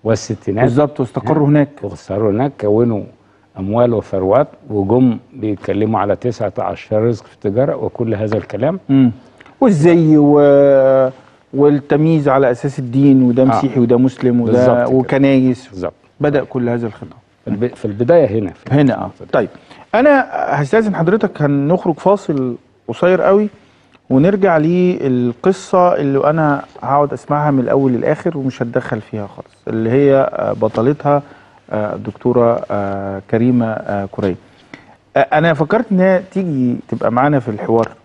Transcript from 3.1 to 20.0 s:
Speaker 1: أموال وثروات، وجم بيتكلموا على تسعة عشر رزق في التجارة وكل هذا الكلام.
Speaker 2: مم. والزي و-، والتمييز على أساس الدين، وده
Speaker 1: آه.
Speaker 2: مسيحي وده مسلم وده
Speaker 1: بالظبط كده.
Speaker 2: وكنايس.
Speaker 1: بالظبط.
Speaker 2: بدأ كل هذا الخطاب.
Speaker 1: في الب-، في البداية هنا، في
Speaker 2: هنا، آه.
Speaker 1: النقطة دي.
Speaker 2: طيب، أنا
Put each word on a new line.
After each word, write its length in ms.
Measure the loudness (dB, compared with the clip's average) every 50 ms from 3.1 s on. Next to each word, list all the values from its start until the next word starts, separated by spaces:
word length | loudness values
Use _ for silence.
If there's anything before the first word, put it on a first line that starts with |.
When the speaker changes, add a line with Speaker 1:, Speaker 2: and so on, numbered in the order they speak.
| -20 _ _ _ _ _ _ _ _ -10
Speaker 1:
أموال 360 | -8 -4 0 0 0 2 0
وثروات، 540 | -2 -4 -4 -4 -2 0 2 2 2 0 -2 -8 _ -14 -8
وجم 480 | -4 -4 0 0 2 2 2 2 0 -2 -10 _
بيتكلموا 680 | -14 -10 -8 -8 -8 -6 -6 -6 -4 -2 -2 -2 -2 -2
على 160 | -2 -2 -4
تسعة 360 | -2 -4 -6 -4 -4 -8 -6 -6 -6
عشر 440 | -6 -6 -8 -10 -8 -4 -2 0
رزق 220 | 0 0 -2 -4 -8
في 80 | -20 -20
التجارة 420 | _ -6 -4 -2 0 -2 -2 -2
وكل 380 | -4 -6 -8 -6 -6 -4 -4 -4
هذا 220 | -4 -4 -4 -4
الكلام. 440 | -4 -6 -8 -8 -4 -4 -4 -4 -6 _ 0
Speaker 2:
مم. 220 | 2 4 4 2 2 -4 -20 -20 _ _ -20 -20 -4 _
والزي 560 | 2 2 2 4 4 4 4 4 4 4 4
و-، 960 | 6 6 6 6 6 6 6 6 6 6 6 4 4 4 4 4 2 2 0 -2 -10 _ _ _ _ _ _ 0
والتمييز 760 | 2 2 4 2 0 -2 -4 -2 0 2 2 2 2 2 2
على 220 | 2 2 2 0
أساس 280 | 0 -2 -6 -8 -6 -6
الدين، 440 | -10 -4 0 2 4 6 6 6
وده 200 | 4 2 4 2
Speaker 1:
آه. 40 | 2
Speaker 2:
مسيحي 340 | 2 2 2 0 0 0 0
وده 160 | 2 2 4 2
مسلم 420 | 2 0 0 -2 -2 0 0 0
وده 120 | 0 2
Speaker 1:
بالظبط 240 | 2 2 4 4 2 2 0 0
كده. 0 |
Speaker 2:
وكنايس. 800 | 0 0 0 0 0 2 2 2 2 2 2 0 -2 -4 -10 -18
Speaker 1:
بالظبط. 240 | -12 -10 -10 -10 _ _ _ _ _ _
Speaker 2:
بدأ 240 | -4 -2 -2 -2 -4
كل 240 | -4 -6 -6 -4 -4
هذا 180 | -4 -4 -6
الخطاب. 320 | -8 -10 -12 -20 -20 -20 -20 _ _ _ _ _
Speaker 1:
في 60 | -8
الب-، 240 | -6 -4 -4 -6 -6
في 100 | -8 -8
البداية 420 | -8 -4 -4 0 2 4 4 4 2 0 -4
هنا، 140 | -4 -6
في 200 | -10 _ _ 0 2
Speaker 2:
هنا، 200 | 2 4 2 0
آه. 20 |
Speaker 1:
النقطة 280 | -2 -6 -12 -12 _ -10
دي. 60 | -2
Speaker 2:
طيب، 160 | -2 -2 -2 -2 -8 -18 _ _ -20 -20 -10 _ -2
أنا 320 | 2